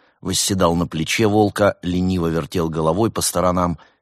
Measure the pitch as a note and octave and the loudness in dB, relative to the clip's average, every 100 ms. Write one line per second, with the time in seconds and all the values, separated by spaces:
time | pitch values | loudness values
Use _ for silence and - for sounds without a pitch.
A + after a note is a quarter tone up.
0 | _ _ F#2 F2 - F#2+ F2 E2+ E2 D#2+ | _ _ -6 -4 -2 0 2 2 -2 -4
1 | D#2+ - A2 G#2 G#2 - G2+ - F2+ F2+ | -4 0 2 4 2 4 0 0 -4 -2
2 | F#2 F#2 E2 E2 D2 F#2 E2 D#2+ D#2+ F2 | 0 0 0 -2 -4 -2 -2 0 0 2
3 | A2+ - - F2+ F2+ F2+ F2 D#2+ - _ | 0 0 -4 0 0 2 0 -2 -10 _